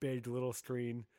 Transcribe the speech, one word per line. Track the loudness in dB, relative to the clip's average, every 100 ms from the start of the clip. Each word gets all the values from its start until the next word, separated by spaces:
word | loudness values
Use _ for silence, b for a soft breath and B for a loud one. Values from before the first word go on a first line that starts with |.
big | 0 0 0
little | 0 0
screen | -2 -2 0 2 -2 -6